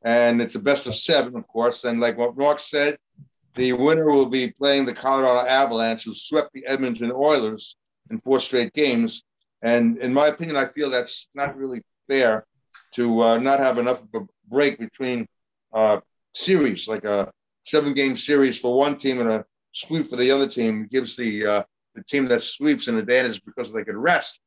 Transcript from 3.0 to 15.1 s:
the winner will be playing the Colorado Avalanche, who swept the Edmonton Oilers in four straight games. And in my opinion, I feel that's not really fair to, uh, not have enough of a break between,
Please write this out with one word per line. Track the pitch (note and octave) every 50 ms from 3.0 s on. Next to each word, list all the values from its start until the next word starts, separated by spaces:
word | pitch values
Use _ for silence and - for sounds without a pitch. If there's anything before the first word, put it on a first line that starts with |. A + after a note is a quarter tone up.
| _ _ _ _ - _ _ _ _ _ _
the | B2+ B2+ B2+ B2
winner | B2 B2+ D3 D#3+ D#3+ D#3+
will | D3+ D3 C#3 C3+ A#2+
be | A#2+ C3 B2+ A#2+ -
playing | _ C#3 C#3+ C#3 C#3 C3+
the | B2 A#2
Colorado | - - C3+ C3+ C3+ C3+ B2+ B2 B2 B2 B2+
Avalanche, | C3 C3+ C#3 B2+ A#2 A2+ A2+ A2+ A2+ A2+ -
who | A2+ A2
swept | - - - D3 D#3 - - _
the | C3+ B2+
Edmonton | B2+ C3+ C3+ C3 B2+ A#2+ A2+ A#2+ A#2 B2
Oilers | C3 C#3 D3+ D#3 C#3 A2+ G#2+ A2 G#2+ - - - _ _ _ _ _ _ _
in | A2+ A2
four | _ B2+ C3+ B2+
straight | - - - B2 A#2+ G2+ _
games. | - D3+ C#3 B2 A#2 A#2 A2+ - - - _ _ _ _ _ _ _ -
And | A#2 A#2+ A#2+ A#2+ A#2 A#2 A2+
in | B2 B2+ B2+
my | C#3 D3
opinion, | D3+ D3 - E3+ E3 D3+
I | C#3 C3
feel | - - D3 D3 C#3
that's | B2+ B2 A#2+ - - - - _ _
not | C3+ C#3+ C#3 C3+
really | C3+ C3+ C3 B2+ A#2 - _ _ _ _ _
fair | C#3 C3+ C3 A#2 A2 A2 - _ _ _ _ _ _ - _ _ -
to, | - A#2+ A#2+ A#2 A2+ A#2
uh, | A2+ A2+ A2+
not | A#2+ C3+ C#3 C#3
have | C3+ C3 A#2+ A#2+
enough | A#2+ B2 B2 A#2+ A2+
of | - - A2 G2
a | - _ _ _ _
break | A2+ C3+ D3 C#3 - -
between, | A2+ G#2+ _ _ C3+ B2+